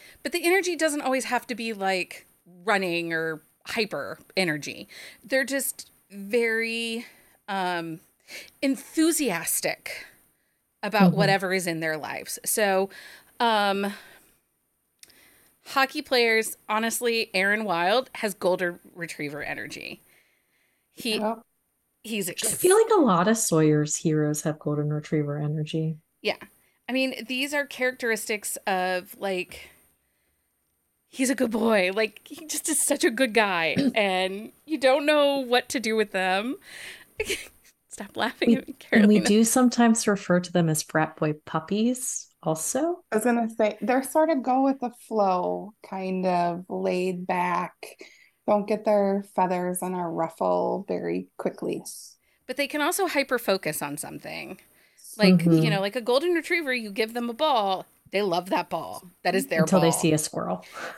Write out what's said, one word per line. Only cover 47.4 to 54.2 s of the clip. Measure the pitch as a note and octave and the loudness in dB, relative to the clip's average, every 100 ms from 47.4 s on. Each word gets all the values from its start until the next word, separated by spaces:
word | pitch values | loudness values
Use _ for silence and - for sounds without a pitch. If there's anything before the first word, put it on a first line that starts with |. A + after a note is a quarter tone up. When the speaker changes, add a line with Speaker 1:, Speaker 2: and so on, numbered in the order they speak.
| F3+ F3 F3 - - - - - _ _ - | 0 -2 -4 -10 -20 -18 -20 -20 _ _ 0
Speaker 3:
don't | G#3 G3+ | 2 2
get | G#3+ | -2
their | G#3+ G#3 G3+ G3 G3 | 2 4 4 0 -2
feathers | - F3+ F3+ F3+ F3+ | 0 0 0 -2 -4
in | F3+ | -4
a | F3+ E3+ | -4 -4
ruffle | E3+ E3 - F#3 F3+ F#3 F#3 G3 | -4 -4 -2 0 2 0 -2 -4
very | F3+ F3 F3+ F#3 - | -6 -4 -4 -6 -6
quickly. | F#3+ F#3 F3 - - - - - _ _ - | -6 -6 -6 -6 -8 -16 -18 -20 _ _ -10
Speaker 1:
But | B3+ | -6
they | C#4 | -4
can | D4+ | -2
also | D4 F4+ F4+ | -2 0 -2
hyper-focus | D4 C#4 B3 - F#3+ D#3 D3+ | 0 0 -2 0 0 -2 -4
on | C#3+ D3 | -6 -8
something. | C#3+ D3+ | -10 -12